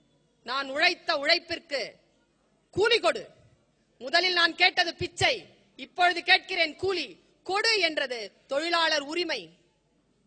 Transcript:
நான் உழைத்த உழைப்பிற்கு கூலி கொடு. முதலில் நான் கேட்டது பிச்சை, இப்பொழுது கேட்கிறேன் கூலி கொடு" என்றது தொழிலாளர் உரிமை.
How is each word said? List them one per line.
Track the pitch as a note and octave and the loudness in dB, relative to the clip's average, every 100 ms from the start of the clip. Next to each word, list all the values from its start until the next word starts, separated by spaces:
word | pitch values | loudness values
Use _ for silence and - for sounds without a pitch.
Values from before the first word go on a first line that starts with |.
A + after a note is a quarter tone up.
| _ _ _ _ | _ _ _ _
நான் | A3+ C4+ C4+ | -8 -6 -4
உழைத்த | C#4 F4 F4 - D4+ | 0 0 0 -4 -2
உழைப்பிற்கு | D4 E4+ - E4+ - C#4 F3 - _ _ _ _ _ _ _ | 0 0 -2 -12 -8 -8 -8 -14 _ _ _ _ _ _ _
கூலி | - A4+ A4+ | 0 2 2
கொடு. | E4 A#3 D#3 _ _ _ _ _ _ - | 2 -2 -6 _ _ _ _ _ _ -16
முதலில் | B3+ E4+ F#4 | -2 0 2
நான் | F4 E4+ | 2 2
கேட்டது | D#4+ F#4 F#4 E4+ | 4 2 4 -2
பிச்சை, | - F4+ - F4 A3+ - _ _ - | -4 -8 0 0 0 -8 _ _ -20
இப்பொழுது | C4 - F4+ E4+ | -10 2 2 2
கேட்கிறேன் | F4 F#4 - F#4 E4 - | 2 2 2 -2 -2 -2
கூலி | F#4+ F4 B3+ D#3 _ _ | -4 -4 -6 -14 _ _
கொடு" | - G4 A4+ G#4+ | -6 -2 0 2
என்றது | E4+ D4 C4+ A#3+ G3+ _ - | 0 0 -4 -6 -10 _ -6
தொழிலாளர் | C#4 E4 E4+ D#4+ D4+ | -4 0 0 2 0
உரிமை. | C#4 E4 E4 C4 E3 F3 _ _ _ _ _ _ | -2 -4 -4 -6 -10 _ _ _ _ _ _ _